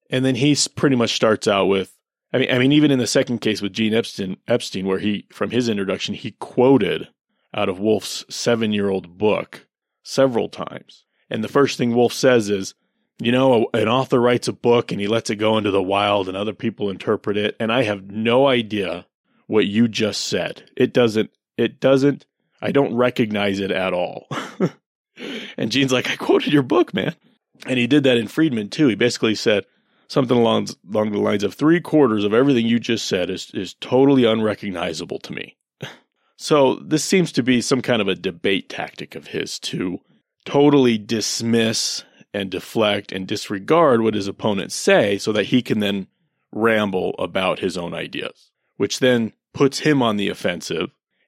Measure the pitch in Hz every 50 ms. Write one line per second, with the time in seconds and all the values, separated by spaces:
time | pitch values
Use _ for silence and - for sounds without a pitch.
0 | _ _ 139 127 131 131 135 - 139 147 143 - - - - - - 143 131 120
1 | 113 104 - - 127 113 107 - - 107 101 98 92 95 98 98 92 - _ _
2 | _ _ _ _ _ _ - 127 127 - 127 123 127 135 147 151 151 147 139 127
3 | 117 - - 139 131 - 120 110 - 120 104 92 104 98 95 113 113 107 110 113
4 | - - - - 98 92 95 - _ - 120 120 - - - 98 92 98 95 95
5 | 98 107 104 95 - _ - - 107 104 107 123 123 117 107 101 95 95 92 87
6 | - - 98 - - 107 - _ - - - 127 123 131 139 127 98 85 80 82
7 | - - _ _ _ _ _ _ _ _ - 104 101 98 92 92 101 110 110 98
8 | - - - - - - - - - 123 120 113 113 107 104 104 101 101 95 95
9 | 85 85 87 92 104 107 95 87 85 - - - - _ _ _ _ _ _ _
10 | _ - - 139 135 135 117 110 95 87 - - 87 - - - - _ - _
11 | _ _ _ _ _ _ 127 113 110 101 - 143 139 - - - 127 120 117 123
12 | 120 113 - - - 131 127 117 104 101 101 95 98 - - _ _ _ _ _
13 | _ _ _ - - 117 123 127 135 135 123 110 113 - - 113 107 110 120 131
14 | 131 - 143 123 117 123 123 120 - - 101 - - 120 120 123 120 - - 101
15 | 101 101 113 117 - - 113 101 107 110 110 110 104 104 95 98 92 92 98 101
16 | 104 104 104 101 95 92 92 98 104 110 98 - - 117 98 - 104 101 95 90
17 | - - 107 95 - 110 98 104 104 104 - - 117 110 113 131 120 107 104 98
18 | 95 98 98 110 110 117 120 131 139 139 127 120 113 101 107 101 92 85 87 -
19 | - _ _ _ _ _ _ _ _ - 107 107 95 101 101 110 120 113 101 -
20 | 110 104 98 - - - - 92 82 85 - - - _ _ - 127 113 - 131
21 | 120 113 104 110 104 - _ _ _ _ _ - 120 113 127 _ - 135 139 135
22 | 135 143 135 - _ _ _ _ _ _ _ _ - 107 - 139 139 - 117 120
23 | 123 123 - - 120 107 104 101 101 101 98 98 98 95 87 82 92 95 90 90
24 | 87 - - - - _ - - - - - - 196 - - _ _ _ _ _
25 | _ _ _ - - 294 - - - - - - 120 113 107 135 139 131 127 123
26 | 117 - - - - - 403 403 - - 143 147 127 127 - 359 339 - - -
27 | 98 - - - _ _ _ _ _ _ _ _ - - 131 123 120 120 143 147
28 | 131 131 123 117 107 101 - 156 160 156 123 110 104 98 - - 151 127 101 98
29 | 120 120 - - 120 110 104 - - 117 104 98 - _ _ _ _ _ _ _
30 | _ _ - 147 131 117 131 120 117 113 110 107 104 101 - - _ 87 107 107
31 | 107 107 104 101 104 104 104 101 101 95 - - 139 156 170 175 165 - 160 156
32 | 143 117 107 104 101 101 107 117 139 143 135 117 117 113 117 117 113 - 117 107
33 | - - - 92 90 85 - 95 - - - 110 92 87 - _ - - 123 131
34 | 139 143 139 131 120 110 110 113 107 107 98 - - 101 90 85 87 90 80 80
35 | 87 76 - - - - - - - - - _ _ _ _ _ - - - -
36 | _ _ _ _ _ _ _ _ - - 156 147 135 127 - - - - 156 151
37 | - - 202 185 170 - - - 120 127 127 120 - - 143 123 - - 123 110
38 | 101 98 92 85 87 95 85 85 - 101 98 92 - - - - - - - -
39 | - - - 78 71 - - 80 80 - - - - - - - 92 92 90 -
40 | - _ _ _ _ _ _ _ _ - - 143 143 147 143 139 127 123 113 107
41 | 104 110 117 107 101 - - - 117 113 117 117 113 113 110 - - - - -
42 | - _ _ _ - _ - 101 98 95 92 90 - - - 113 107 104 101 101
43 | - - - 95 95 95 107 101 - - 107 98 101 - 156 170 165 143 123 117
44 | 113 110 104 104 98 98 95 - - 113 101 98 - - - - - 196 196 175
45 | 117 101 101 98 - 110 104 107 95 - 139 123 117 - 123 107 104 101 101 98
46 | 95 - _ _ _ _ _ _ _ _ - 107 110 113 110 107 107 98 92 92
47 | 90 90 - - 92 87 82 95 95 92 - - 104 92 85 90 85 85 85 82
48 | 80 80 - - - - - _ _ _ _ _ _ _ _ - 101 101 - -
49 | 131 127 123 117 113 101 - _ _ _ - - 143 131 - - - 156 147 135
50 | 123 113 107 101 98 92 90 - - 95 87 80 - - 82 80 92 - _ _
51 | _ _ _ _ _